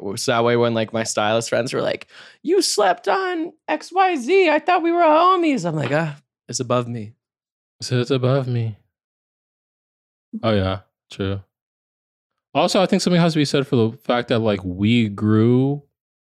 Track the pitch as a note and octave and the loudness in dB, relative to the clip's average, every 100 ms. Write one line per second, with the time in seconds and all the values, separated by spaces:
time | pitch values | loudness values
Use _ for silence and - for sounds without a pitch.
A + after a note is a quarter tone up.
0 | G2 G2 - A#2 A#2 A#2+ A#2+ A2+ G#2+ A2+ | -10 -6 -2 0 2 2 2 0 -2 -4
1 | A2+ - G#2+ A2+ A#2 A#2+ A#2+ - - - | -4 -2 0 0 -2 -2 -2 -4 -4 -6
2 | - - - _ - F#4+ - - G3 - | -10 -20 -20 _ -2 0 0 2 0 0
3 | - F#4+ F#4+ F4 E4 - - D#4 - F4+ | -2 -2 -2 -6 -8 -10 -8 -8 -4 0
4 | F#4+ E4 A#3 F#4+ F4 D4+ D4+ F4+ E4 E4+ | 0 0 0 2 4 2 2 0 0 2
5 | E4 D#4 F4 F#4 E4 C4 E3+ D#3 B2 D3 | 4 4 4 4 2 0 -2 -2 -2 0
6 | D#3+ D3 _ _ - B2+ A#2+ B2 A#2+ A#2+ | -2 -6 _ _ -10 -8 -2 -2 -2 -8
7 | G#2 - _ _ _ _ _ - - B2 | -12 -16 _ _ _ _ _ -16 -4 -2
8 | A#2+ C3+ B2 C#3 B2+ A#2+ A2+ G#2 _ _ | 0 0 0 0 0 -4 -4 -8 _ _
9 | _ _ _ _ _ _ _ _ _ _ | _ _ _ _ _ _ _ _ _ _
10 | _ _ _ A3 A2+ G#2 F#2+ F#2+ - _ | _ _ _ -6 -2 0 0 -4 -10 _
11 | _ - G2 G2 - _ _ _ _ _ | _ -8 -6 -6 -10 _ _ _ _ _
12 | _ _ _ _ _ C#3 E3+ G#3 F#3 F#3+ | _ _ _ _ _ -2 0 2 2 2
13 | F#3 F3 E3+ D#3 C#3+ D3 B2+ C3 A2+ A#2 | 2 2 2 2 0 0 0 2 0 -2
14 | - A#2+ A#2+ A#2+ A2 G2 F#2 F2+ G#2 A#2+ | -4 -2 0 0 0 -2 -4 -2 2 2
15 | A2 G2+ G#2+ A2 A#2 B2 C3+ C#3+ - _ | 2 0 2 4 4 4 2 -2 -10 _
16 | _ _ _ | _ _ _